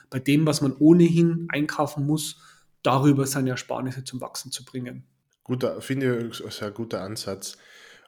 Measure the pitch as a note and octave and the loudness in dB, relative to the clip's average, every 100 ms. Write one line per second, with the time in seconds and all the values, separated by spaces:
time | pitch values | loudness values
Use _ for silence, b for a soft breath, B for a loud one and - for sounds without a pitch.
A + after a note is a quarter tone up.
0 | _ C3 C#3 D3 D3+ C#3+ C#3 C3 D3+ F3 | _ -4 2 4 4 2 0 4 6 8
1 | E3+ E3 E3+ E3+ E3+ C3+ D3+ - C#3+ D3 | 8 6 4 2 -4 -4 -2 -2 -4 -2
2 | C#3+ D3+ - b b b b _ C3 C3+ | -2 -2 -4 b b b b _ 0 4
3 | C#3+ C3+ C3+ C#3+ C3 B2 - B2 C3 C3 | 4 4 2 -2 -2 -4 -6 -6 -6 -8
4 | C3 B2+ A#2 - B2+ - B2+ B2+ B2 C3 | -10 -10 -10 -10 -12 -12 -10 -10 -10 -12
5 | - _ _ _ - B2+ A#2 F2+ - C3+ | -18 _ _ _ -6 -2 -2 -4 -4 -2
6 | C3 A#2 A#2 - G#2 - G#2+ G2+ A#2 G#2 | 0 0 -4 -8 -12 -8 -8 -8 -8 -8
7 | F#2+ A2 G2+ G2 - b b b b b | -8 -8 -8 -8 -10 b b b b b